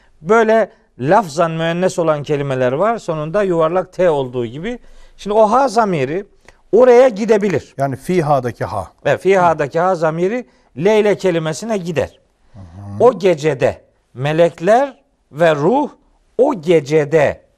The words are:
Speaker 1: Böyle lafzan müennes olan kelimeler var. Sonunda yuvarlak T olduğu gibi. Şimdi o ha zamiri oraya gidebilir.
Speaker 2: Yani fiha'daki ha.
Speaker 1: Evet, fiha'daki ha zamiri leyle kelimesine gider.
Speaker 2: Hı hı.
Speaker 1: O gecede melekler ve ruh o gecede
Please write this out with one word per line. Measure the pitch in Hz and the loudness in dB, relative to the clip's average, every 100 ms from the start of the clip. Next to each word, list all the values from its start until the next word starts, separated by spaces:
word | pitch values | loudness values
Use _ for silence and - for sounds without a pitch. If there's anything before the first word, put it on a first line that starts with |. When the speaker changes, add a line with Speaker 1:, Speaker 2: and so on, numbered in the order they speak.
| _ _ | _ _
Speaker 1:
Böyle | 151 226 220 226 202 _ _ - | 0 2 4 2 0 _ _ -8
lafzan | 131 202 175 139 170 | 0 2 0 -2 -2
müennes | 160 165 175 185 180 | -2 -4 -2 -2 -2
olan | 160 151 | -2 -2
kelimeler | 139 151 139 131 127 | -2 -4 -2 -2 -2
var. | 139 208 165 | 0 -2 -2
Sonunda | - 156 151 202 | -6 -8 -4 -2
yuvarlak | 196 165 160 185 180 | -2 0 0 -2 -4
T | - 180 | -2 0
olduğu | 147 127 123 117 | 0 -2 -6 -6
gibi. | 131 196 240 - - - - | -8 -10 -12 -14 -20 -20 -14
Şimdi | 196 208 | -2 2
o | 214 | 2
ha | 240 277 | 2 2
zamiri | 208 214 165 131 175 202 _ _ _ _ | 0 0 0 -2 -4 -10 _ _ _ _
oraya | 214 254 240 262 | 4 6 6 4
gidebilir. | 196 220 220 202 143 - - | 2 0 0 0 -2 -6 -6
Speaker 2:
Yani | 139 131 | -6 -4
fiha'daki | - 180 147 143 123 - | -4 -2 0 0 -2 -8
ha. | 98 104 92 _ | -8 -8 -10 _
Speaker 1:
Evet, | 143 123 | -2 0
fiha'daki | 180 196 175 156 139 165 | 2 2 2 0 -2 -2
ha | 185 | -2
zamiri | 175 160 160 185 247 - _ _ 123 | 0 -2 -2 -4 -4 -10 _ _ -4
leyle | 180 214 208 190 | 0 2 2 0
kelimesine | 190 170 160 156 226 214 | 0 -2 -4 -6 -6 -6
gider. | 175 143 92 - _ _ _ | -4 -4 -6 -8 _ _ _
Speaker 2:
Hı | 101 | -20
hı. | 90 92 101 101 | -20 -18 -14 2
Speaker 1:
O | 240 202 | 2 2
gecede | 185 160 151 135 127 90 _ _ _ | 0 0 -2 0 -2 -2 _ _ _
melekler | 117 139 160 170 165 170 233 277 - _ _ _ | -8 -4 2 0 0 2 2 2 -6 _ _ _
ve | 135 165 | 0 2
ruh | 151 156 262 139 - _ _ _ - | 2 0 0 -2 -8 _ _ _ -2
o | 277 226 | 0 0
gecede | 151 165 135 156 143 156 127 85 _ | 0 0 2 0 2 2 2 -2 _